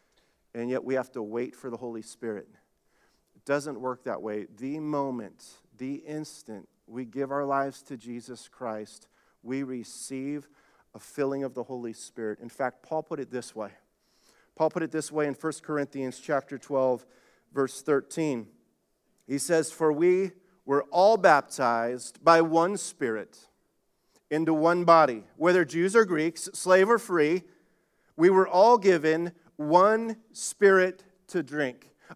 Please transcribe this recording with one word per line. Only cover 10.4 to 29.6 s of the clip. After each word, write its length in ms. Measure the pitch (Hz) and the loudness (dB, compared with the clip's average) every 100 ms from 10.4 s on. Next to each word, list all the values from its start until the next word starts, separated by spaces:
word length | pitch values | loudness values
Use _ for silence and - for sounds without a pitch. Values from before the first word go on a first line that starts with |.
| 143 _ _ _ _ | -12 _ _ _ _
a 40 | 110 | -20
filling 460 | - - 139 139 | -12 -4 -2 -2
of 100 | 135 | -6
the 80 | 127 | -8
Holy 300 | 117 127 120 | -10 -10 -10
Spirit. 480 | 110 - - 110 104 | -12 -16 -10 -8 -8
In 80 | 120 | -12
fact, 340 | - 131 - | -6 -6 -6
Paul 200 | - 156 | -8 -8
put 180 | 156 151 | -6 -10
it 100 | 123 | -8
this 240 | 123 - | -10 -10
way. 160 | 110 101 - _ _ _ _ _ _ _ - | -10 -12 -12 _ _ _ _ _ _ _ -2
Paul 140 | 160 | -2
put 120 | 180 | -2
it 80 | 160 | -6
this 220 | 160 143 | -6 -6
way 140 | 151 147 | -4 -4
in 80 | |
First 280 | 135 160 143 | -4 -6 -8
Corinthians 560 | - 151 143 139 131 123 | -6 -6 -6 -6 -8 -8
chapter 400 | - 143 - 135 | -4 -4 -4 -12
twelve, 480 | - 139 131 123 - _ _ _ _ | -6 0 0 0 -6 _ _ _ _
verse 280 | 135 131 - | -4 -4 -4
thirteen. 680 | - 143 - - 156 123 107 _ _ _ _ _ _ _ - | -2 -2 -2 -6 -4 -4 -8 _ _ _ _ _ _ _ -8
He 120 | 139 | -6
says, 320 | - 165 156 | 0 0 0
"For 220 | - 160 | -2 0
we 400 | 147 175 180 190 - _ _ | 2 2 2 0 -8 _ _
were 200 | - 139 - | -2 -2 0
all 260 | 175 196 220 | 4 4 6
baptized 1040 | 180 147 - - 123 117 117 127 - - | 6 6 2 -2 0 0 -2 -6 -12 -2
by 160 | 165 165 | 6 6
one 360 | 165 165 175 202 | 6 2 2 -2
Spirit 640 | - - 127 110 - - _ _ _ _ _ _ _ _ - | -10 -6 -4 -4 -8 -18 _ _ _ _ _ _ _ _ -6
into 220 | 151 160 | -4 0
one 320 | 156 165 175 | 2 2 2
body, 400 | 170 165 147 113 98 - | 6 6 6 2 -10 -2
whether 280 | 165 180 | 2 4
Jews 300 | 156 160 190 | 2 0 2
or 100 | 226 | 2
Greeks, 440 | 208 160 160 - - | 2 2 -2 -4 -12
slave 380 | - 180 185 196 | -6 4 6 6
or 80 | 233 | 2
free, 460 | 226 175 147 180 - _ _ _ _ _ _ - | 0 0 2 0 -6 _ _ _ _ _ _ 2
we 140 | 175 | 4
were 180 | 190 185 | 6 4
all 300 | 180 220 240 | 6 6 6
given 540 | 196 170 156 160 170 - _ | 4 2 2 0 -2 -8 _
one 600 | - | -8